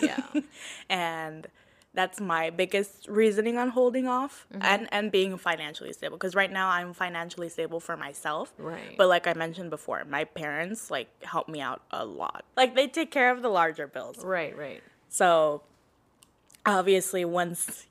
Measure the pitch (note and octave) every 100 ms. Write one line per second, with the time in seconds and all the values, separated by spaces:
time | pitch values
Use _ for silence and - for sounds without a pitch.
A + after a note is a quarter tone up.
0 | - - - D4 C#4+ - - - - F#3+
1 | E3+ E3 D#3+ D#3 E3 _ _ _ _ -
2 | F#3 - G3 E3 E3 E3+ F#3 G3 G3+ -
3 | - G#3 A3 G3+ G#3+ A#3+ B3 B3 B3 B3
4 | B3+ B3 C#4 - - - F#3 G3+ A#3 G3+
5 | G#3+ F#3+ F#3+ F#3 F3 E3 D3+ D#3 - -
6 | D#3 D#3+ F#3+ F3+ G3 F#3+ F#3+ F3 F3+ F3
7 | F3+ E3+ E3+ F3 E3+ - D#3+ E3+ - E3
8 | C#3+ C#3+ D#3 D#3 - - D#3+ E3 - -
9 | F#3 F3 F3 E3 E3 E3 F3 D3+ - F#2+
10 | - C#3 D#3 - D3+ D3 F3 A3 - D3
11 | A#2 _ - E3 - D#3 C3 C3 _ -
12 | A2 D2+ E2 - - - C4 A#3 C#4 E4
13 | D#4+ C#4+ B3 B3 A#3+ F#3+ D#3+ D#3+ D3 -
14 | - - F3+ F3+ D#3 - C#3+ D#2 - _
15 | _ - F#3 E3 D#3 D3 - _ _ _
16 | _ _ _ _ _ - - G3 F#3 F#3+
17 | F3+ F#3 F3 F3 F3 E3+ - - -